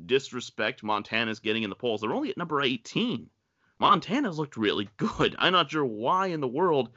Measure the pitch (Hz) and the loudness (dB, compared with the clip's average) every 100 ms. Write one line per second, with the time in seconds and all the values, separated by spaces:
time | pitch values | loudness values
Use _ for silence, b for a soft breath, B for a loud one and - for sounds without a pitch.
0 | 85 135 135 127 - - 110 127 107 104 | 2 2 2 -6 -8 -4 -4 -2 -2 -2
1 | 101 110 113 107 107 110 107 95 123 107 | 0 -2 -2 -2 -2 0 -2 -4 -2 -2
2 | 107 202 294 - 170 147 139 127 - 165 | -2 -2 -2 -4 -4 0 0 -2 -4 -2
3 | 240 131 80 _ _ _ _ - - 190 | -2 -4 -8 _ _ _ _ 0 4 4
4 | - 240 254 156 147 - 104 80 101 - | 2 -2 0 -2 -6 0 2 2 -2 -4
5 | 220 - 123 - 160 185 151 156 135 107 | -4 0 0 2 2 4 2 0 -2 -2
6 | 123 185 190 160 135 127 185 147 117 | 0 2 0 -2 -2 0 2 2 0